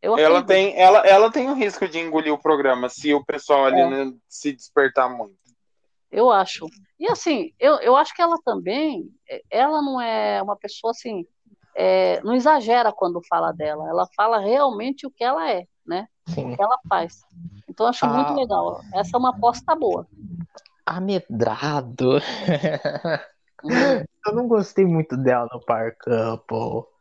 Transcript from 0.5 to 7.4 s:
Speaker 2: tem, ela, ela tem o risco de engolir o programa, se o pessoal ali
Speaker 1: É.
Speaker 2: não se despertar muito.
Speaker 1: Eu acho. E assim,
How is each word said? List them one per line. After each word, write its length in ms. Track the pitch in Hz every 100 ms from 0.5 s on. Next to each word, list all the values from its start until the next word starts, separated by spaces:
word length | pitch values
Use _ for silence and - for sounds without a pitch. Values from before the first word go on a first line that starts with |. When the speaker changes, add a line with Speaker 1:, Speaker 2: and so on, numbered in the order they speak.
| 190 196
Speaker 2:
tem, 60 | -
ela, 180 | - 202
ela 320 | 190 196 226
tem 180 | 254 262
o 40 | 277
risco 320 | 214 - 185
de 120 | 160
engolir 320 | 165 156 151
o 80 | 147
programa, 460 | 160 151 139 123 123
se 260 | - 147
o 120 | 147 135
pessoal 400 | 147 - 143 135
ali 160 | 139
Speaker 1:
É. 80 | 135
Speaker 2:
não 260 | 135 135 127 _
se 240 | - 147
despertar 560 | 135 - - 135 135 127
muito. 240 | 123 107 95 _ _ _ _ _ _ _
Speaker 1:
Eu 200 | - 247
acho. 340 | 208 185 - 160 202 196 _
E 120 | 349
assim, 400 | 480 - 277